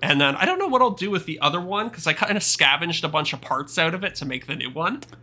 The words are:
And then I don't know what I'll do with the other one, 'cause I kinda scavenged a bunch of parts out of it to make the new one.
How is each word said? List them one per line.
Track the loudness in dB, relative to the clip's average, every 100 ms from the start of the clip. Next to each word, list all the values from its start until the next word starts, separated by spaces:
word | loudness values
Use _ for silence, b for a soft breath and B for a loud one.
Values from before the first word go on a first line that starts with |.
And | 0 4
then | 4 4
I |
don't | 0 0
know | 2
what | 4
I'll | 4
do | 2 -2
with | -4 -4
the | -2
other | 0 0
one, | -2 -4 -4
'cause | -4 -2
I |
kinda | 2 2 2
scavenged | 2 4 4 4 0 -2
a | -2
bunch | 0 0
of | -4
parts | -4 -4 -2 0
out | 0
of | 0
it | -4 -6
to |
make | -6 -6 -6
the |
new | -8 -6
one. | -4 -2 -4 -8 -18